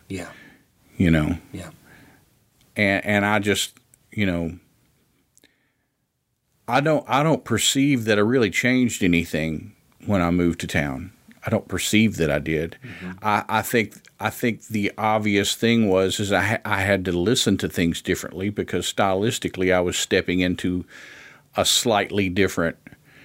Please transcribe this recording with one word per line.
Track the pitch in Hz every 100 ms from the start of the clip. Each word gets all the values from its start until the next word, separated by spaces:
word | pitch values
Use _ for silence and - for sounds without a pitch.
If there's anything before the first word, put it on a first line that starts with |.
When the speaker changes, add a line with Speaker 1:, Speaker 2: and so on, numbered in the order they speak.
| -
Speaker 1:
Yeah. | 95 - - - - _ _ _ -
Speaker 2:
You | 87
know? | 80 78 85 -
Speaker 1:
Yeah. | 92 - - _ - - _ _ _ _ _ _ -
Speaker 2:
And, | 101 98 -
and | 104 101
I | 104
just, | 98 95 - - _ _ _
you | 107 98
know, | 85 85 90 _ _ _ _ _ _ _ _ _ _ _ _ _ _ _ _ _ _ _ _ -
I | 123
don't, | 151 151 -
I | 127
don't | 156 147
perceive | - 110 - 139 139 131 110
that | 104
I |
really | 104 131 104
changed | - 123 127 120 -
anything | 95 85 80 80 80 73 - - _ _ -
when | 98
I | 87
moved | 87 87 82
to | 85
town. | 85 71 65 92 - - - -
I |
don't | 107 -
perceive | 90 - 107 110 92
that | 78
I | 73
did. | 71 78 82 -
Speaker 1:
Mm-hmm. | 123 95 92 92
Speaker 2:
I, | 107 104 -
I | 110
think, | - 120 104 - - -
I | 107
think | - 123 107 -
the | 110 101 -
obvious | 107 110 107 101 95 -
thing | 117 117 107
was, | 92 95 -
is | 101
I | 95
ha-, | 98 120 101
I | 98
had | 98 98 90
to |
listen | 87 92 123 - 98
to | 92
things | - 85 87
differently | - 87 - 90 101
because | 104 92 92 -
stylistically | - 101 95 110 117 90 92 92
I | 90
was | 90 87
stepping | - 95 - 90
into | 90 87 90 90 - - - - - - _ -
a | -
slightly | - 123 104 101 101 98
different, | 92 95 - 85 - - - _ -